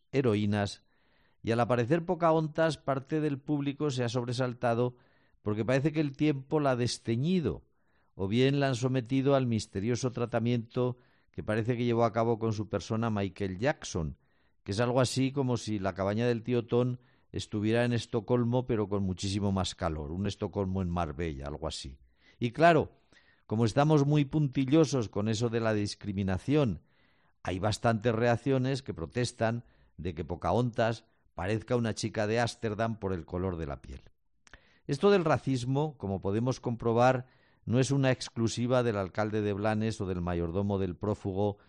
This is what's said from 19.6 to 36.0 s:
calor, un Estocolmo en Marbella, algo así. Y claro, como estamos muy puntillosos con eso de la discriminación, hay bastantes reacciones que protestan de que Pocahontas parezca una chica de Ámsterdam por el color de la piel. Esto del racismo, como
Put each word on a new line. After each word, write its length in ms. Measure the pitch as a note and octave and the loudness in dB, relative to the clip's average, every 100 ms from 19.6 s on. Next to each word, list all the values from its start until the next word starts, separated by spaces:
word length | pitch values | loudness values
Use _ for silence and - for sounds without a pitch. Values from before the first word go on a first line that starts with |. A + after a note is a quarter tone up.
| F2+ - | -2 -2
calor, 360 | F2+ D#2 D2 | -4 -4 -6
un 140 | F2 G2+ | -4 -4
Estocolmo 560 | - G2 G2+ F#2+ F#2+ | -4 -6 -2 -2 -2
en 80 | F2+ | -2
Marbella, 580 | F2 E2 C#2+ E2+ C#2 C#2+ | -2 -4 -4 -6 -6 -8
algo 200 | D2 D#2 | -8 -8
así. 320 | - C#2+ C2 _ _ _ _ | -8 -12 -16 _ _ _ _
Y 120 | A#2+ | -4
claro, 400 | B2 E3 D#3+ G2 - _ _ _ _ - | 4 6 6 2 -6 _ _ _ _ -4
como 180 | G#2+ | 2
estamos 420 | A#2 C#3 D3 D#3 C#3 | 2 4 4 4 4
muy 180 | D3+ C#3 | 2 2
puntillosos 840 | D#3 D3 C#3 C3 D#3 C#3+ C3 G2+ | 0 0 0 4 4 4 2 -2
con 220 | G2+ G#2+ | -2 -2
eso 200 | G#2 A#2+ | 0 0
de 100 | A2+ | 0
la 160 | A2+ G#2+ | 0 0
discriminación, 1040 | G#2 - G2+ G2 F#2+ F#2 - D3+ C3 E2+ - _ _ _ _ _ | -2 -6 -6 -4 -2 -2 0 2 2 0 -8 _ _ _ _ _
hay 180 | - F#2 | -6 -2
bastantes 540 | G#2+ G#2 A#2+ A2+ A#2 | -2 0 0 2 0
reacciones 720 | A2 A#2+ A#2 C#3 C3 B2+ C3+ | 2 2 2 2 0 0 -4
que 100 | - | -6
protestan 680 | - D#2+ A#2+ A#2+ - A2+ A#2+ - _ _ - | -8 -6 -2 -4 -2 -2 -2 -8 _ _ -10
de 180 | E2 | -8
que 120 | D#2 D2+ | -8 -8
Pocahontas 800 | E2+ E2+ G#2 B2 A2 A2+ A2+ - _ _ - | -4 0 0 0 0 -2 -2 -10 _ _ -8
parezca 420 | F2+ A2 - B2 | -4 -4 -2 -2
una 160 | A#2 | -2
chica 340 | G2+ A2+ A2 G#2 | -2 -4 -2 -2
de 140 | A#2 | 0
Ámsterdam 580 | A#2 - A2+ G2+ A2+ G#2+ | -2 -4 -6 -2 -4 -4
por 140 | G2 | -4
el 120 | F#2 D2+ | -6 -6
color 300 | F2+ F#2+ E2+ | -4 -4 -4
de 100 | D2+ | -6
la 160 | C#2 | -8
piel. 200 | - C2+ - _ _ _ - - _ _ - | -12 -18 -18 _ _ _ -20 -20 _ _ -6
Esto 220 | C#3+ G3+ | 2 4
del 140 | G3+ | 4
racismo, 720 | D#3+ C3+ - C3 A#2+ C3+ D#3 | 4 0 0 -2 0 -2 -2
como 220 | C3 | -4